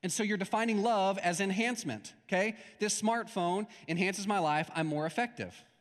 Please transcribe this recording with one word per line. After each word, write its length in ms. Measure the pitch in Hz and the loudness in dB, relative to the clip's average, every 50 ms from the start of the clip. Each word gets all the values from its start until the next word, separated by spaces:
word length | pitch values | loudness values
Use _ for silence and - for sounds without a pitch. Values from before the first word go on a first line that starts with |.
And 80 | - 185 | -4 -4
so 140 | - - 220 | -2 -2 0
you're 140 | 208 214 190 | 0 0 0
defining 440 | 190 185 - 220 226 233 220 208 | -2 0 0 0 2 2 2 2
love 360 | 196 233 233 208 190 190 196 196 | 2 4 4 4 4 4 2 2
as 240 | - 175 175 165 | 0 0 0 2
enhancement, 720 | 196 196 190 190 233 240 247 233 - 165 117 107 - - - - _ - | 0 0 2 2 0 0 0 -2 -4 -6 -6 -6 -8 -14 -20 -20 _ -2
okay? 260 | 202 180 196 220 214 - - - - - | 0 0 0 0 -2 -6 -14 -20 -8 -4
"This 220 | 208 208 208 - | -2 -2 -2 0
smartphone 680 | 214 214 226 233 220 - - 202 175 175 180 196 214 208 - - - | 0 0 0 0 -2 -4 -4 -2 0 0 0 0 -2 -6 -10 -20 -6
enhances 400 | - 160 170 180 185 196 202 202 | -4 0 0 2 0 0 -2 -2
my 140 | 196 214 196 | 0 0 2
life. 320 | 170 151 147 151 160 - - | 2 4 2 2 0 -2 -2
I'm 140 | 165 160 156 | -2 0 0
more 180 | 151 147 151 | 0 0 -2
effective" 480 | 165 - - 240 240 233 - 110 90 - - - _ _ _ | -2 0 -2 -2 -2 -2 -8 -8 -8 -8 -16 -20 _ _ _